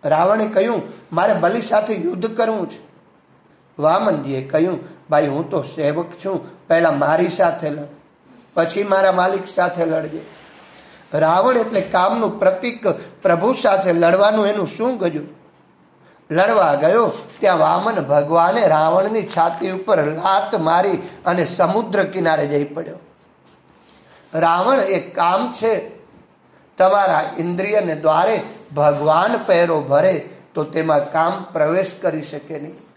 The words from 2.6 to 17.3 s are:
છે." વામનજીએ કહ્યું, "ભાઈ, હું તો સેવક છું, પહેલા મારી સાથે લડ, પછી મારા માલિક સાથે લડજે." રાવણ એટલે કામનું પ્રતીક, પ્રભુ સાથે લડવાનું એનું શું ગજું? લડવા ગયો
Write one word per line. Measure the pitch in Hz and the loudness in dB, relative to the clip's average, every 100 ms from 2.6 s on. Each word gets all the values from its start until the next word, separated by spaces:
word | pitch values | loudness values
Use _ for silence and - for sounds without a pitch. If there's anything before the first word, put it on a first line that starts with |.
| 170 | -6
છે." | - - _ _ _ _ _ _ _ _ - | -10 -20 _ _ _ _ _ _ _ _ -2
વામનજીએ | 151 180 214 156 139 135 135 | 0 2 0 -2 -4 -8 -2
કહ્યું, | 156 175 170 - - _ | 0 0 -2 -10 -20 _
"ભાઈ, | 151 151 | 0 0
હું | 139 160 | -2 -4
તો | 160 | -6
સેવક | 131 - 147 151 170 - 190 | -6 -4 -2 -2 -6 -8 -6
છું, | 185 - - _ | -6 -8 -20 _
પહેલા | 165 170 | 2 2
મારી | 143 147 160 175 | 2 0 2 0
સાથે | 170 175 165 156 | 2 0 0 -6
લડ, | 147 147 - _ _ _ - _ | -8 -12 -18 _ _ _ -20 _
પછી | - 165 202 | -2 -2 -2
મારા | 202 190 190 | 0 2 2
માલિક | 180 185 190 - - | 2 0 -2 -4 -2
સાથે | 175 175 165 | -2 -2 -2
લડજે." | 156 151 160 - - - - - - - - - | -2 -4 -12 -16 -20 -20 -20 -20 -20 -20 -20 -8
રાવણ | 147 156 175 240 247 | 0 2 4 2 0
એટલે | 220 214 | 0 -4
કામનું | - 190 185 233 214 - | -2 0 0 0 -4 2
પ્રતીક, | 185 185 240 240 202 160 - - | 0 2 -6 -4 -4 -4 -8 -6
પ્રભુ | 190 170 202 | 0 2 0
સાથે | 262 226 196 190 | 0 2 2 2
લડવાનું | 170 170 185 202 220 202 | 2 4 4 4 2 0
એનું | 208 170 | 0 -4
શું | - 233 247 | -4 -4 -2
ગજું? | 180 151 151 - _ _ _ _ _ _ _ _ _ | -4 -4 -10 -18 _ _ _ _ _ _ _ _ _
લડવા | 160 202 220 165 143 | 0 2 4 2 2
ગયો | 156 214 214 - - | 2 4 2 -2 -16